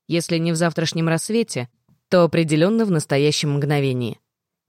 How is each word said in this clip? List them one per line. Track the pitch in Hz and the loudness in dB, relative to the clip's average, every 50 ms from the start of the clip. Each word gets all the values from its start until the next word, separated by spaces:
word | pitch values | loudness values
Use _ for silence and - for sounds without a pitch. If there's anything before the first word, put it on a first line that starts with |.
| _ - | _ -4
если | 156 170 165 - 170 165 | -4 -4 -2 -2 -2 -2
не | 165 170 | -2 -2
в | 170 | 0
завтрашнем | 160 175 170 156 - 165 160 - 165 165 165 | 0 0 0 0 -2 -4 -4 -2 -2 -2 0
рассвете, | 160 160 - - 214 233 226 - - 135 120 - _ _ _ _ _ _ _ _ | 0 -2 -2 -2 -2 -2 -2 -2 -4 -8 -8 -8 _ _ _ _ _ _ _ _
то | - 180 170 | 4 4 4
определенно | 160 - 170 165 151 160 151 165 196 226 226 226 | 4 4 0 2 2 2 2 4 2 2 2 0
в | 202 | 0
настоящем | 175 151 - - 143 139 143 151 147 - - 147 143 | 0 -2 0 0 0 2 2 2 0 0 -2 -2 -2
мгновении. | 143 143 139 151 143 139 135 127 127 120 110 104 - _ _ _ _ _ _ _ _ _ | -2 0 0 0 0 0 0 -2 -2 -4 -6 -8 -10 _ _ _ _ _ _ _ _ _